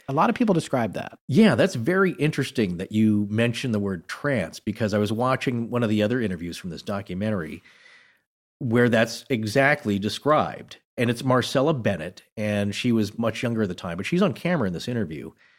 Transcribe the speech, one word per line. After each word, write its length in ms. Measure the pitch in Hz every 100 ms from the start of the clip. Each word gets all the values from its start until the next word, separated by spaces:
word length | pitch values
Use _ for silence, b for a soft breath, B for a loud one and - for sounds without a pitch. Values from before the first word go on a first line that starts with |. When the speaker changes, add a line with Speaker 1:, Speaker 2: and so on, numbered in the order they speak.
| -
Speaker 1:
a 60 |
lot 160 | 139 214
of 60 | -
people 180 | 226
describe 400 | 170 - 131 110
that. 260 | - - - -
Speaker 2:
Yeah, 280 | 135 220 117
that's 200 | 185 135
very 360 | 113 185 190
interesting 640 | - 147 156 131 - 101 87
that 160 | 92
you 340 | 107 107 104 101
mentioned 440 | 107 117 117 131
the 60 | 107
word 260 | 101 92 -
trance, 540 | - 147 127 85 -
because 320 | - 101 110
I 40 | 104
was 140 | 104
watching 580 | 110 123 131 - 120 113
one 140 | 120
of 60 | 113
the 120 | 107
other 180 | 104 127
interviews 340 | 110 90 85 80
from 120 | 90
this 120 | 76
documentary 800 | - 101 95 92 107 104 78 82 - b b b b b b _ _ -
where 280 | 123 117 120
that's 380 | 110 113 - -
exactly 720 | 120 110 135 135 147 107 101
described. 760 | 101 - 143 151 85 - - - _ -
And 120 | 120
it's 140 | 120
Marcella 500 | 131 127 - 139 143
Bennett, 480 | 147 110 90 82 - - -
and 360 | 107 104 101
she 180 | 98 123
was 240 | 113 98 107
much 260 | 117 113
younger 200 | 123 113
at 40 | 104
the 60 | 92
time, 220 | 92 85
but 80 | 98
she's 160 | 175
on 120 | 190
camera 340 | - - 175 101
in 60 |
this 140 | 85 -
interview 440 | 120 90 76 76 - b